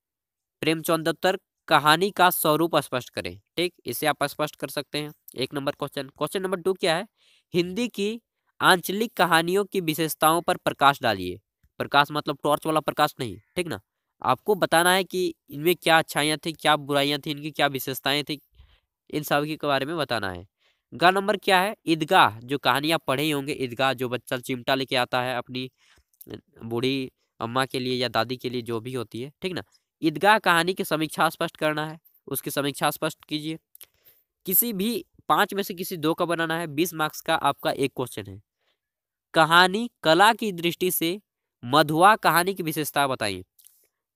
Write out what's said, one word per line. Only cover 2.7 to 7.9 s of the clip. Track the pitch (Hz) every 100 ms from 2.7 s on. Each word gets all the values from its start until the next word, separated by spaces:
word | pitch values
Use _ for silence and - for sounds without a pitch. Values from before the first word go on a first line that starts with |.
| 156
स्पष्ट | - 127 -
करें, | - 90 101 _ -
ठीक, | 180 - -
इसे | 117 151
आप | 147 143
स्पष्ट | - 147 -
कर | 143
सकते | - 143 147
हैं, | 147 - _ -
एक | 131
नंबर | 143 139
क्वेश्चन। | - 143 - 135
क्वेश्चन | - 151 202
नंबर | 190 190
टू | 175
क्या | 190 180 160
है, | 220 _ _ _ _
हिंदी | 170 175 185
की | 247